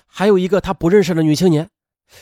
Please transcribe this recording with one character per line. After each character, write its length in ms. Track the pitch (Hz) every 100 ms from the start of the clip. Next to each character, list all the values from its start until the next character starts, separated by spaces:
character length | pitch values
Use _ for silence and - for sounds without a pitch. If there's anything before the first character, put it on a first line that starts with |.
| _
还 220 | - 196
有 100 | 190
一 100 | 180
个 140 | 196
她 120 | 185
不 140 | 190 170
认 160 | 202
识 120 | 180 165
的 80 |
女 120 | 156 151
青 140 | 180
年， 200 | 151 170 _ _ _ _ -